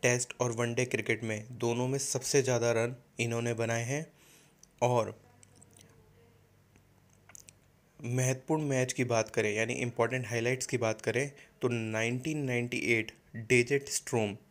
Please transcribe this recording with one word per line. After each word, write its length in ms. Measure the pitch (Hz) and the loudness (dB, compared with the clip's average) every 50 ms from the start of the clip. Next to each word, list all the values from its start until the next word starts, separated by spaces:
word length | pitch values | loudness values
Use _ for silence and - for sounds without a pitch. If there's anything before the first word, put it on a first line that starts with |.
टेस्ट 320 | - 123 123 123 - - - - | 6 4 4 4 0 -4 -2 -2
और 100 | 123 123 | -2 -2
वनडे 320 | 113 110 120 117 117 120 127 | 0 0 -2 0 0 0 -2
क्रिकेट 380 | 123 - 110 107 - 113 113 117 | 0 -2 -4 0 -2 -2 -2 -2
में 340 | 113 110 107 110 120 123 107 | -4 -4 -6 -6 -12 -10 -4
दोनों 280 | 120 117 117 120 127 | -2 -2 0 0 0
में 100 | 127 135 139 | -2 -2 -4
सबसे 420 | - - - 131 123 - - 147 | -4 -4 -4 -4 -4 2 2 4
ज़्यादा 300 | 127 131 127 117 117 120 | 4 4 2 2 4 2
रन 240 | 117 113 113 120 131 - - _ _ - | 2 2 2 0 -4 -8 -16 _ _ -2
इन्होंने 340 | 120 117 117 117 117 120 117 | -2 0 0 -2 -2 -2 -2
बनाए 300 | 110 113 113 117 117 117 | -2 0 0 0 -2 -2
हैं। 220 | 117 135 147 160 - _ _ - - - - - _ _ _ - _ _ _ | -2 -4 -6 -6 -8 _ _ -20 -20 -20 -20 -20 _ _ _ -20 _ _ _
और 320 | 120 123 123 120 110 101 104 - - - - - - - - - - - - - - - - - - - - - - - - - _ _ _ _ _ _ _ - _ _ _ _ _ _ _ _ _ - - - - - - _ _ _ _ _ _ _ _ _ | 0 2 4 2 2 0 -6 -12 -20 -20 -20 -20 -20 -20 -20 -20 -20 -20 -20 -20 -20 -20 -20 -20 -20 -20 -20 -20 -20 -20 -20 -20 _ _ _ _ _ _ _ -20 _ _ _ _ _ _ _ _ _ -20 -20 -20 -20 -20 -20 _ _ _ _ _ _ _ _ _
महत्वपूर्ण 640 | 143 120 123 127 127 127 131 131 - - 160 156 151 | -6 -4 0 0 2 0 0 -2 0 -2 0 0 0
मैच 300 | 143 135 131 127 127 - | 0 2 2 2 0 0
की 100 | - 127 | -2 0
बात 260 | - 120 110 110 - | 2 2 2 2 2
करें 220 | - - 107 107 104 | 0 0 0 2 2
यानी 200 | 107 113 113 123 | 0 0 0 0
इंपॉर्टेंट 520 | 131 - 120 113 - 117 117 123 131 123 | -2 -2 -4 2 2 2 2 2 -4 -4
हाइलाइट्स 400 | 107 117 117 113 120 127 127 - | -2 -2 0 0 0 0 0 -2
की 100 | - - | -2 -2
बात 240 | 120 113 110 110 - | 0 0 0 0 0
करें 300 | - 117 110 120 139 143 139 - - - _ _ | -2 -2 0 0 -2 -2 -6 -14 -20 -20 _ _
तो 60 | - | -2
नाइनटीन 760 | 123 120 117 113 110 110 110 113 117 120 127 127 160 156 151 143 | 0 0 0 -2 -2 -2 0 0 0 -2 -2 -4 -4 -4 -2 -2
नाइंटी 360 | 127 123 120 120 120 - - - 95 117 | -2 0 -2 -2 -2 -4 -2 2 2 2
एट 180 | 113 110 - - - _ - - | 2 2 -4 -10 -20 _ -16 -14
डेजर्ट 520 | 113 113 110 131 123 123 123 143 139 139 - | -14 0 4 4 4 4 4 0 -2 0 -2
स्ट्रोम 460 | - - - - - 120 110 104 98 - - _ | -6 -6 -4 -2 0 0 0 0 -2 -8 -14 _